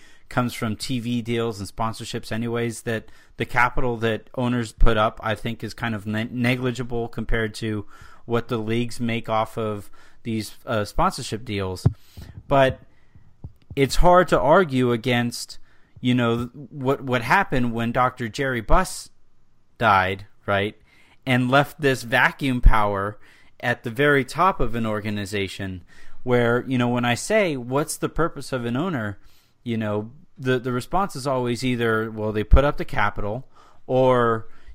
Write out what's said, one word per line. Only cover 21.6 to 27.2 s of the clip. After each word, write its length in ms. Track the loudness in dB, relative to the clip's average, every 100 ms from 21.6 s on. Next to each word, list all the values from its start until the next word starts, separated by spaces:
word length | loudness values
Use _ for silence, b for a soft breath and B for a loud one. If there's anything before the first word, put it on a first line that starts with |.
| 2 0
this 220 | 0 0
vacuum 580 | 0 2 2 0 -2 6
power 560 | 8 8 4 0 -4 -6 b b b b
at 240 | -4 -4
the 60 | -4
very 360 | 0 2 4 0
top 340 | 0 0 2
of 160 | 0 0
an 100 | -2
organization 1000 | -4 -4 -6 -4 -4 -6 -6 -10 -10 -14 b b b
where, 400 | 0 2 4 0 0
you 100 | 0
know, 120 | 0
when 160 | 0 0
I 100 |
say, 400 | -2